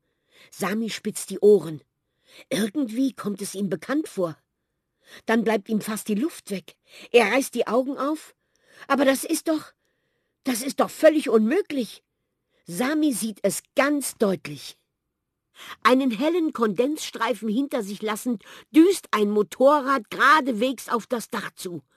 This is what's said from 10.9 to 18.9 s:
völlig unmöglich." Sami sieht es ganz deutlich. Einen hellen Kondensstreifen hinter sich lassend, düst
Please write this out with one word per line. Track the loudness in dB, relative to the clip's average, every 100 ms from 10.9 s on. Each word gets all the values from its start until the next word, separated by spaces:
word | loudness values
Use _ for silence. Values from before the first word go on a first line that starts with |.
völlig | 4 4 4 2
unmöglich." | 2 4 0 0 -4 -6 -10 _ _ _ _ _ _ -12
Sami | -4 -2 0 0
sieht | 0 -6 -2
es | -2 -2 _ 0
ganz | 2 0 -4 -2
deutlich. | 0 0 -6 -14 -16 -20 _ _ _ _ _ _ _ -20 -20 0
Einen | 4 4 2
hellen | 0 0 0 -2
Kondensstreifen | 0 -2 0 -2 -2 -8 -4 -4 -2 -2
hinter | -2 -2 -4
sich | -6 -8
lassend, | -6 -6 -4 -6 -8 -20 0
düst | 6 6